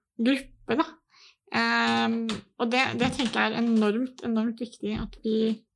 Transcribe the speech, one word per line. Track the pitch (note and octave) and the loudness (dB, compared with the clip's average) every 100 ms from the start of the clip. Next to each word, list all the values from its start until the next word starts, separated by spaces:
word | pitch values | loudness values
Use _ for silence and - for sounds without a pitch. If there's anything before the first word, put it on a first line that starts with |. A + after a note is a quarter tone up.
| _ - | _ 0
gruppe, | A#3 C4+ - - - B3 | 2 2 -2 -12 -2 -2
da. | - - _ _ - _ _ | -2 -8 _ _ -20 _ _
Ehm, | A3+ A#3 A#3 A#3 A#3 A3+ A#3 A3+ G3 - | -2 0 2 2 2 0 0 -4 -6 -10
og | - A#3 | -4 0
det, | B3+ A#3+ | 0 0
det | A#3 A#3+ | 0 0
tenker | - A#3 A3 | 0 -2 0
jeg | G#3+ | 0
er | A#3 | 0
enormt, | A#3 A3 G#3 A3 B3+ - | 2 4 4 2 -4 -6
enormt | A#3+ A3+ A3+ A3+ | -2 0 -2 -4
viktig | A#3+ - G#3 A3+ | -10 -8 -6 -6
at | A3 - | -6 -6
vi, | A3 A3 A3 G#3+ _ | -2 2 2 -2 _